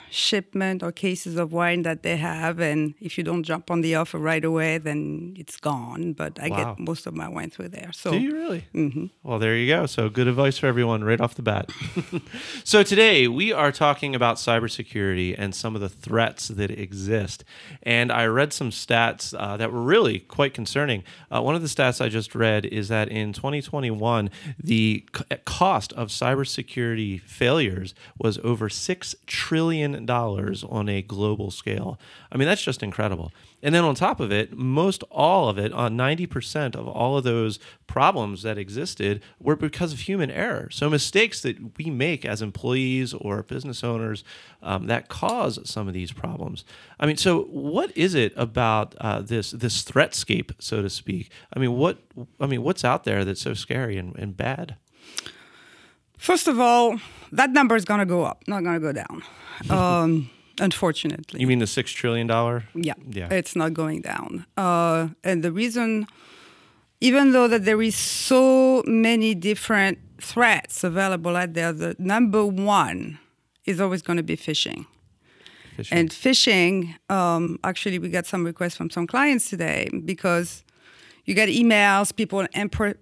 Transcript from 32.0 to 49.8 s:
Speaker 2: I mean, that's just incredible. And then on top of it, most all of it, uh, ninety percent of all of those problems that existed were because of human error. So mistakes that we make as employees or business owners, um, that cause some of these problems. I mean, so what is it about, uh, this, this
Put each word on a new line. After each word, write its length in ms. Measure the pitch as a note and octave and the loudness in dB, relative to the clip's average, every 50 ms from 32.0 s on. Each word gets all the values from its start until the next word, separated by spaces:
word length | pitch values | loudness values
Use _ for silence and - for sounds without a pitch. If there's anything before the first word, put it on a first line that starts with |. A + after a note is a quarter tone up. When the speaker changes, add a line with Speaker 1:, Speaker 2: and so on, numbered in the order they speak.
| - - - - - - | -16 -20 -20 -20 -16 -6
Speaker 2:
I 80 | - B2+ | -2 0
mean, 100 | C3+ D#3 | 2 2
that's 140 | G3+ G3+ | 2 0
just 200 | - - C3 - | 0 -4 -6 -4
incredible. 500 | - G2+ F2+ - G#2+ G#2 G2 E2+ E2 E2 - _ - - _ _ - | -6 -6 -4 -2 -2 -2 -2 -4 -8 -10 -12 _ -20 -20 _ _ -2
And 100 | C#3+ D#3+ | 2 4
then 100 | F3 E3+ | 4 4
on 100 | D#3 C3+ | 4 2
top 240 | - F3 G3+ - - | 2 0 0 0 0
of 140 | C3+ G#2 | -2 0
it, 240 | G2+ G#2 A2 - - | 0 0 0 -2 -4
most 480 | B2 B2+ C3 C3 D3 E3+ G3 F#3 - - - | -4 -2 0 2 2 2 2 0 -2 -6 -8
all 380 | - D3 C#3 D#3+ F#3 F#3+ D#3 A#2 | -2 2 2 4 4 4 4 2
of 80 | G2+ G2 | 0 0
it, 140 | G2+ G#2+ - | -2 -4 -2
uh, 160 | A2+ B2 A#2 | -2 -2 0
ninety 360 | A2 A#2+ B2+ C3+ D#3 E3 F3+ | 0 0 0 0 0 0 -4
percent 480 | E3+ - C#3 A#2+ - - D#3 D3 B2+ - | -4 -6 -6 -6 -6 -4 -4 -4 -4 -4
of 140 | - A2+ A2+ | -8 -10 -6
all 300 | G#2 - A#2+ B2+ C#3 C#3+ | -2 0 0 2 2 0
of 60 | B2 | 0
those 340 | B2 A#2 A#2 A2+ A2 G#2 - - - - _ _ | 0 0 2 0 0 -2 -6 -12 -20 -20 _ _
problems 560 | - - C3 C3+ E3 G3+ D3 A2 G#2 G2+ F2+ G#2 | -4 0 4 4 4 4 2 -2 -4 -6 -6 -6
that 120 | A2 G#2+ | -6 -6
existed 640 | G#2 G2 F#2+ G2 A#2+ D#3+ F#3 - - G2+ G2+ G#2 A2 - - _ - | -6 -8 -8 -8 -8 -8 -8 -6 -2 -2 -2 -2 -2 -6 -14 _ -4
were 180 | E3+ C#3+ D#3 | 0 0 0
because 360 | D3 - D3+ - - F3+ E3 | 2 0 -4 -2 -2 -4 -4
of 80 | D3+ A#2+ | -4 -6
human 300 | - - F#3+ G3 D#3+ C3 | -6 -4 -2 0 -2 -2
error. 380 | - - - A#3+ - - - - | -2 -2 -4 -2 -4 -4 -6 -8
So 160 | - - D3 D3+ | -6 -2 0 2
mistakes 540 | D#3 D3 - - - F#3+ A3+ A3+ - - | 2 2 0 2 4 4 4 2 0 -4
that 340 | - C3 A2+ - - A2+ - | -6 -6 -6 -6 -10 -14 -12
we 140 | - D#3 E3 | -10 -8 -4
make 340 | D3 A#2+ C3+ E3+ E3+ C3+ - | -2 -2 0 -2 -2 -4 -4
as 160 | B2 G#2+ G#2 | -6 -6 -4
employees 720 | A2 G#2 F#2 - - B2 B2+ C3 C3 B2+ C3 C3 C3 A#2+ | -6 -6 -8 -6 -4 -2 0 0 0 0 -2 -2 -2 -4
or 300 | C3 - - G#2 G2+ G#2 | -6 -8 -6 -4 -4 -4
business 420 | G#2+ - B2 C3 C3 C#3+ A#2+ - - | -6 -6 -8 -10 -8 -10 -8 -6 -4
owners, 400 | A#2+ A#2 A2+ A2+ A2 G#2+ G2+ - - - - - - - _ | -4 -4 -4 -4 -6 -6 -8 -12 -16 -20 -20 -20 -20 -20 _
um, 240 | - - G2 F#2+ - | -8 -6 -4 -4 -2
that 220 | - A#2 B2+ - - | -2 -4 -4 -4 -8
cause 500 | - - - F#3+ A3+ B3 G3+ C#3 A2 - - - | -8 -2 -2 0 0 0 0 -2 -4 -6 -8 -10
some 180 | - A2 G#2 | -8 -6 -6
of 60 | F#2+ | -6
these 200 | F2+ F#2 F2+ F2 | -6 -6 -8 -8
problems. 520 | - - - E3+ E3+ - - - - - - - - - - - - - | -8 -8 -8 -8 -8 -8 -8 -10 -10 -12 -16 -20 -20 -20 -20 -20 -6 -2
I 60 | D3 | 0
mean, 140 | D3+ D3+ D3+ | 0 0 2
so 240 | - F#3+ E3+ E3 | 2 2 4 2
what 520 | - - - C#3+ C#3 C#3+ D#3 A3+ F4 F#4+ - | 0 -2 -6 -6 -4 -2 0 0 -2 -2 0
is 200 | - G#3+ F#3+ F3+ | 0 0 2 4
it 180 | C#3+ A2+ G2+ - | 2 2 2 0
about, 580 | - A#2+ A2+ G#2+ B2+ A#2+ A2+ A2 A2 G#2+ - - - | -2 -4 -2 0 2 2 2 2 2 0 -2 -6 -6
uh, 220 | - A2 G2+ G#2+ | -4 -4 -4 -4
this, 300 | G2 G#2+ A#2 A2+ G2+ - | -4 -4 -4 -4 -4 -4
this 340 | - A#2 B2 A#2 - - | -6 -4 -4 -2 -2 -4